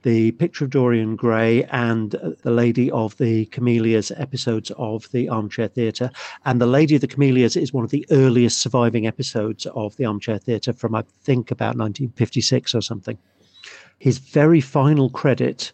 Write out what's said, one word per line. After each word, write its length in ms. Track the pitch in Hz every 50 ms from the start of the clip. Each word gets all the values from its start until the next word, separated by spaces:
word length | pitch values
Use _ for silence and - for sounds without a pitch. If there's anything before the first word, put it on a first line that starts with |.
| -
The 260 | 123 113 113 113 113
Picture 320 | 113 - 165 170 - - 147
of 60 | 131
Dorian 460 | 135 135 123 123 120 113 110 110 110
Gray 480 | - - 117 110 110 113 113 117 120 -
and, 500 | - - 123 120 117 113 113 107 104 -
uh, 160 | - - 165 165 -
The 80 | - 123
Lady 400 | 117 120 120 120 117 123 120 139
of 240 | - 120 113 104 - -
the 260 | 123 113 113 110 107
Camellias 640 | - - - 123 120 117 117 113 113 113 107 101 - -
episodes 540 | - 143 135 135 127 - 123 110 110 - - - -
of 340 | 127 107 110 110 - -
The 160 | - 120 127 -
Armchair 400 | 120 110 104 101 - - 110 101
Theatre. 420 | - 127 117 110 107 - 123 123 - - - - - - -
And 160 | 139 123 120
The 40 | 120
Lady 280 | 120 127 143 160 143 156
of 80 | 135
the 60 | 143 131
Camellias 480 | - 139 143 135 127 127 123 113 -
is 180 | 175 156 131 -
one 100 | 131 113
of 60 | -
the 160 | - 147 - -
earliest 520 | 160 135 131 131 117 123 120 113 - -
surviving 440 | - 117 - 127 120 117 113 117 107
episodes 600 | 113 - - 131 - - 113 104 110 110 - -
of 320 | - - 127 107 104 - -
The 80 | 131
Armchair 320 | 110 104 101 - 117 107 98
Theatre 340 | - - 117 104 - 127
from, 220 | 117 - - 110 113
I 80 | 110 - - _ _
think, 300 | _ - 131 123 110 -
about 260 | - - 110 110 123
nineteen 320 | 120 107 107 101 - 139 117 -
fifty-six 580 | - 117 - - 123 - - 131 123 - - -
or 60 | 113
something. 380 | 98 - 113 101 - - 113 - _ _ _ _ _ _ _ _ - - - - - _ _ _
His 200 | - 135 113 -
very 420 | - - - 151 147 156 170 156
final 480 | 135 - - 147 135 147 156 143 135 123
credit 640 | 127 - - 143 120 - 123 127 135 - - -